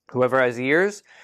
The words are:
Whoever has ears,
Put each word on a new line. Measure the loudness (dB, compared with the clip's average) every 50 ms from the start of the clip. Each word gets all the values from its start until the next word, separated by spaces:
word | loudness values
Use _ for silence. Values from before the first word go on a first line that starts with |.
| _ -8
Whoever | -4 -2 0 2 2 2 2
has | 0 0 -2
ears, | -2 0 0 0 0 -2 -4 -8 -18 _ -20 -20